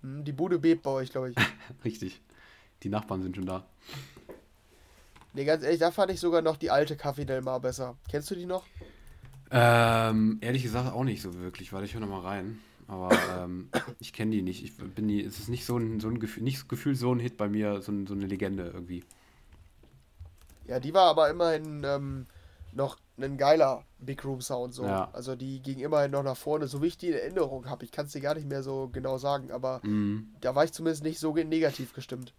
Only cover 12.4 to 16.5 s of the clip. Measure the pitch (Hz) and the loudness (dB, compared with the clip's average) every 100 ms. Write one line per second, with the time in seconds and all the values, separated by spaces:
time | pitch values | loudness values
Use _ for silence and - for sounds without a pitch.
12.4 | 95 110 - _ - 95 92 92 - 90 | -6 -10 -16 _ -12 -6 2 2 2 -4
13.4 | 87 90 90 - - 120 - - 110 107 | -6 -8 -6 -6 -6 -14 -14 -4 0 0
14.4 | 90 90 - - 92 - 107 104 98 - | 0 -6 -10 -14 -12 -4 0 0 -2 -8
15.4 | 104 123 - 120 113 110 110 117 107 - | -6 -6 -2 -2 0 -2 -2 -4 -4 -4
16.4 | 117 | -4